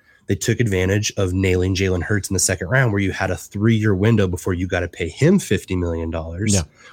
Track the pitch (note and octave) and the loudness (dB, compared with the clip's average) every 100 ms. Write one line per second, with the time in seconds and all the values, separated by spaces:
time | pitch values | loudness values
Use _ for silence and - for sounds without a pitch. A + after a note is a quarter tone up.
0 | _ _ - G2+ - A2 - F#2+ F#2 G#2 | _ _ -4 -2 0 0 2 2 2 2
1 | G#2+ - F#2+ F#2 F#2+ F2+ F#2 F#2 F#2+ F#2 | 0 -2 -2 2 2 2 2 0 0 0
2 | - G#2 - F#2 - F#2 F2 B2+ B2 G2+ | 0 -2 -2 -2 -2 -2 0 0 2 0
3 | F#2+ - F#2+ F2+ - G2+ A2+ A2 G#2+ F#2 | -2 -2 -4 -4 -6 -2 2 2 2 2
4 | G#2+ A2+ F#2 F#2 - F2+ F#2 F2+ F2 - | 4 4 2 -2 -4 -4 -2 -2 -4 -6
5 | E2 - D3+ G3 - F#2+ - F#2 E2+ E2 | -8 0 2 4 2 -4 -2 -2 -2 -4
6 | E2 E2 D#2+ E2+ G#2+ G2+ D#2 _ - | -4 -6 -8 -6 0 0 0 _ -20